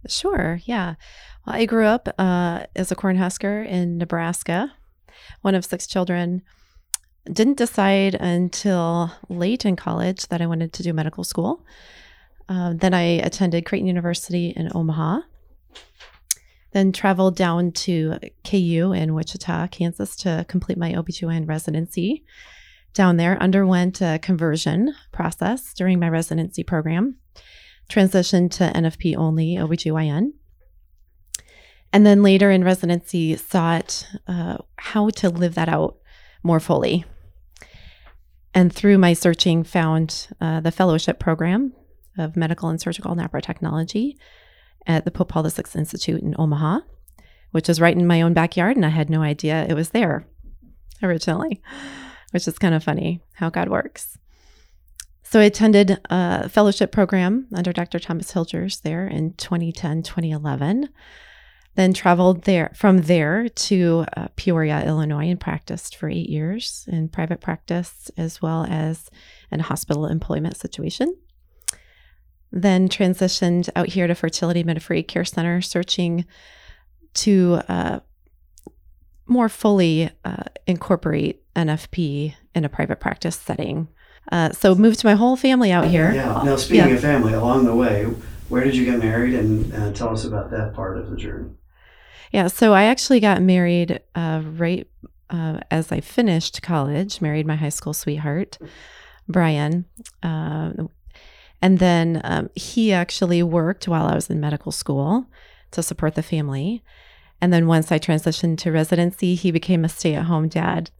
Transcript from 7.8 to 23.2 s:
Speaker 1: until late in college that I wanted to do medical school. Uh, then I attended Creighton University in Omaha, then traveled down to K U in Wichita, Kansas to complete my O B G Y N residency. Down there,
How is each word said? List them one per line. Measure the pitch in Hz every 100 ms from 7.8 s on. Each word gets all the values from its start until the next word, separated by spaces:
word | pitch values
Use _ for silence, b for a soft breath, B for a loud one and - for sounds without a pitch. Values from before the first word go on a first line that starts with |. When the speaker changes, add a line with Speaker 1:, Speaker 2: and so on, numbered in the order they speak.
| 196 196 196 190
Speaker 1:
until | 175 175 180 - 202 180 165 170 170 - -
late | 175 180 247
in | 208 180
college | - - 180 190 -
that | 170
I | 170
wanted | 165 165
to | -
do | 175
medical | 160 156 -
school. | 175 - 180 349 b b b b b b b b -
Uh, | 185 175
then | 165 190
I | 180
attended | 170 170 180 - 185 170
Creighton | 170 190 185
University | 180 175 175 - 175 170 -
in | 160
Omaha, | 170 160 156 160 226 349 - _ - _ B B B B B _ - b b b
then | 196 190
traveled | 185 196 185 190 170
down | 180 170 175
to | 165 - 170 156 - - _
K | - 196
U | 170 165 180
in | 185 160
Wichita, | 156 165 190 - 165 175
Kansas | - 170 - 202 -
to | 190 165 175
complete | 180 - 185
my | 170
O | 180
B | 165
G | - 170
Y | 165
N | 156
residency. | 156 160 156 165 - 180 311 B B B B B B B
Down | - 185
there, | 170